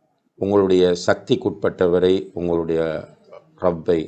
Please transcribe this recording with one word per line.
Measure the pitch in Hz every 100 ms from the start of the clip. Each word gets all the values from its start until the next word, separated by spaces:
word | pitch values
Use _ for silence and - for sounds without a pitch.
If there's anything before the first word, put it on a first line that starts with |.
| _ _ _ -
உங்களுடைய | 98 101 98 92 90
சக்திக்குட்பட்டவரை | 87 - 101 - 123 107 101 101 85 90 87 92 92 -
உங்களுடைய | - 87 85 82 82 82 78 - - _ - - _
ரப்பை, | 92 85 78 85